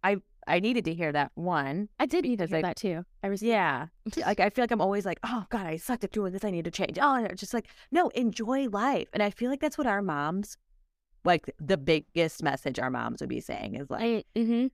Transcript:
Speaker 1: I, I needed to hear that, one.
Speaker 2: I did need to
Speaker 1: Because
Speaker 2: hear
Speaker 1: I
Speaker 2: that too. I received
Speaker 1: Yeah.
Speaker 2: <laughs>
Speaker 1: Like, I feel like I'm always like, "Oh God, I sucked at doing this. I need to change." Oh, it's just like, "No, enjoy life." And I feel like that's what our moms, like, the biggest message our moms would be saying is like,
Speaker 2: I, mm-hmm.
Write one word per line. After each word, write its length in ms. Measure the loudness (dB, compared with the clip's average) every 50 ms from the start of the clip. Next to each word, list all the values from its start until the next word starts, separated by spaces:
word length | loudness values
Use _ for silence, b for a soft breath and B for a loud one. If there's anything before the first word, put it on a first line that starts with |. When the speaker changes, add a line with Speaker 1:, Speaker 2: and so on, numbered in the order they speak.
| 2
Speaker 1:
I, 140 | 0 0 0 -4 _ _ _ -2
I 140 | 2 2 4
needed 240 | 4 4 2 2 0
to 80 | 0 -2
hear 200 | 0 -2 0 2
that, 180 | 2 0 0 _
one. 520 | -4 -2 0 0 0 0 0 -2 -4 -4 -6 _ _
Speaker 2:
I 60 | -2
did 200 | 2 2 0 2
need 140 | 0 0 0
to 60 | 0
Speaker 1:
Because 40 | 0
Speaker 2:
hear 80 | 0
Speaker 1:
I 40 | 0 0
Speaker 2:
that 120 | 0 -4
too. 300 | -2 -2 -2 -2 -4 -6 _ _ -6 -4
I 40 |
received 220 | -4 -4 0 0 2
Speaker 1:
Yeah. 360 | 2 4 4 2 0 -2 -4 -8 _ _ _
Speaker 2:
<laughs> 200 | -6 -4 -2 0
Speaker 1:
Like, 160 | 0 2 4
I 80 | 2 2
feel 140 | 4 2 2
like 80 | 2
I'm 100 | 2 2
always 240 | 2 2 2 0 -2
like, 140 | -2 -6 -4 -6
"Oh 220 | -4 -4 -4 -4 -4
God, 160 | -4 -4 -4
I 120 | -4 -6
sucked 260 | -6 -4 -4 -4 -4 -4
at 80 | -4
doing 220 | -2 -2 -2 -2 -4
this. 100 | -2 -2
I 60 | -2
need 140 | -2 -2 -4
to 60 | -4
change." 260 | -2 -2 -2 -2 0 2
Oh, 220 | 4 4 4 4 0
it's 160 | -2 -4 -6
just 140 | -8 -4 -4
like, 160 | -4 -4 B B B B B
"No, 180 | 2 2 2 2
enjoy 580 | 2 2 0 0 0 -2 -2 -2 0 0 0
life." 400 | 0 -2 0 0 2 2 0 -2 -2 0
And 100 | 0 0
I 60 | 0
feel 200 | 0 -2 -2 -2
like 120 | 0 0
that's 160 | -2 -2 -2
what 100 | 0 0
our 140 | 2 2 2
moms, 560 | 0 -2 -2 0 -2 -2 -2 -2 -4 -6 -10 _ _ _ _ _ _ _ _ _ _ _ _ _ _
like, 260 | 4 4 4 2 -6 -12 -10
the 180 | 0 0 0
biggest 680 | 2 4 4 4 4 2 _ _ 2 2 2 0 -2 0
message 340 | 0 0 0 -2 -4 -2 -2
our 100 | -2 -2
moms 320 | -2 -2 -2 -4 -4 -6
would 80 | -6 -6
be 100 | -6 -6
saying 360 | -6 -6 -8 -6 -6 -8 -8
is 140 | -8 -8 -6
like, 120 | -4 -2
Speaker 2:
I, 220 | 0 0 0 0 -2 _ _
mm-hmm. 300 | 0 0 2 2 2 0 0